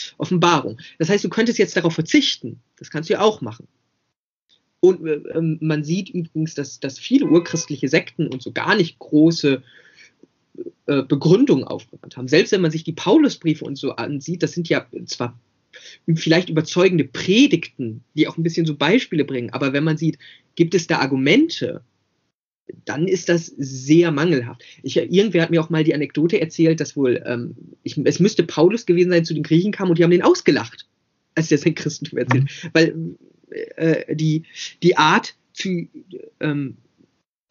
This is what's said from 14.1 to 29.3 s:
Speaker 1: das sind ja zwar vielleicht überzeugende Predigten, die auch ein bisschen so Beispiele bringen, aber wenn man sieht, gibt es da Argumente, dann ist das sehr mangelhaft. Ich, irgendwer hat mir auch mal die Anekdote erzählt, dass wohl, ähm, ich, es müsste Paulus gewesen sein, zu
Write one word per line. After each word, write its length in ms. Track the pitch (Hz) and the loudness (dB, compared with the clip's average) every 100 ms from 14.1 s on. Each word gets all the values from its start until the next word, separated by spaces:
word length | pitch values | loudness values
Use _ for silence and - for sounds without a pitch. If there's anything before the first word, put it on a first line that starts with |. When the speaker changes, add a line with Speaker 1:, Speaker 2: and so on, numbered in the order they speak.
| 143 143 170 | -8 -8 -4
Speaker 1:
das 100 | - | -4
sind 160 | - 165 | -4 -2
ja 180 | 139 - - | -2 -4 -16
zwar 340 | 175 - 120 113 _ _ _ - - - - 160 | -12 -8 -8 -10 _ _ _ -20 -20 -12 -4 -2
vielleicht 320 | 160 160 175 | 2 0 2
überzeugende 560 | 160 156 180 190 175 | -4 -2 2 2 2
Predigten, 960 | - - - 214 285 170 - - 120 110 _ | -2 -6 0 4 4 2 -4 -10 -10 -10 _
die 120 | 147 147 | -2 -2
auch 100 | 151 | 0
ein 60 | |
bisschen 240 | 165 165 165 | -4 0 -2
so 80 | |
Beispiele 500 | 143 143 240 - 165 | 0 2 2 0 -4
bringen, 260 | 139 131 117 | -2 -4 -6
aber 220 | 127 139 | -4 -2
wenn 120 | 139 | 0
man 120 | 160 156 | -2 0
sieht, 220 | 160 - - - _ - | -2 -4 -12 -20 _ -2
gibt 180 | 170 | 0
es 140 | 180 - | 0 0
da 100 | 160 | -2
Argumente, 840 | 135 135 135 220 330 - - - _ _ _ _ _ _ _ _ _ - | -2 0 2 4 2 -2 -8 -8 _ _ _ _ _ _ _ _ _ -20
dann 220 | - 131 185 | -10 -4 -2
ist 200 | 185 - | -2 0
das 180 | 170 165 | -2 -2
sehr 640 | - 135 131 131 160 175 | -10 -10 -8 2 4 4
mangelhaft. 520 | 143 175 139 117 - - - | 2 0 0 -2 -14 -20 -14
Ich, 140 | - - | -4 -2
irgendwer 460 | - 185 214 170 | 0 2 2 2
hat 80 | 165 | 2
mir 100 | 170 | 0
auch 100 | 160 | 0
mal 140 | 160 | 0
die 100 | 156 | 0
Anekdote 460 | 151 143 - 165 208 | 0 -2 -2 0 0
erzählt, 400 | 160 - 165 160 | -2 2 2 2
dass 160 | 147 - | -2 -2
wohl, 260 | 131 117 - | 0 0 -4
ähm, 280 | 123 117 117 - - | -6 -8 -12 -20 -16
ich, 160 | - - | -10 -2
es 160 | 131 156 | 0 2
müsste 220 | 196 208 | 0 2
Paulus 440 | 170 - 175 233 - | -2 4 2 2 0
gewesen 240 | 175 180 | 2 4
sein, 140 | 170 | 2
zu 100 | 165 | 0